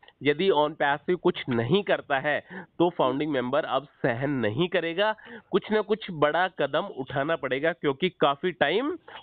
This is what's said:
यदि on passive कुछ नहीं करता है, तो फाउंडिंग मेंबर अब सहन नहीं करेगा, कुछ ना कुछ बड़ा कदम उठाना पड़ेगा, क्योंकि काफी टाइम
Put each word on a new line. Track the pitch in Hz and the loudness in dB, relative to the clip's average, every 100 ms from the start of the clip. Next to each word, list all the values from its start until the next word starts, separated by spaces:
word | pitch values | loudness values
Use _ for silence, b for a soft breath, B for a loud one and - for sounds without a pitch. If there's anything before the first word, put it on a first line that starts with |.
| b - | b -4
यदि | 135 147 190 | 0 2 4
on | 147 151 | 4 2
passive | 160 143 147 - 180 | 2 0 0 -2 0
कुछ | 180 - - | 0 0 0
नहीं | 117 117 190 | 0 2 2
करता | 190 160 - 135 | 2 -2 0 -2
है, | 147 135 - | 0 -2 -4
तो | 185 175 - 175 | -16 -8 0 0
फाउंडिंग | 175 131 135 151 | 2 0 0 0
मेंबर | 139 123 143 | -2 0 0
अब | 143 131 | 0 -2
सहन | 147 _ 139 117 143 | -4 _ -2 0 -2
नहीं | 135 107 113 180 | 0 0 0 0
करेगा, | 180 165 165 214 214 B 226 - | 0 -2 0 -2 -2 B -20 -4
कुछ | 208 - | -4 0
ना | 214 | -2
कुछ | 208 208 - | 0 -2 -4
बड़ा | 160 147 156 185 | 0 0 2 0
कदम | - 139 147 | 0 -2 -2
उठाना | 196 - 131 135 143 165 | -4 -8 -6 -4 -2 -2
पड़ेगा, | 131 131 160 | -2 -2 -2
क्योंकि | 175 151 135 180 | -2 -2 -2 -2
काफी | - 151 143 185 | 0 0 0 -2
टाइम | - 143 190 285 359 - B | 0 0 0 -2 -6 -12 B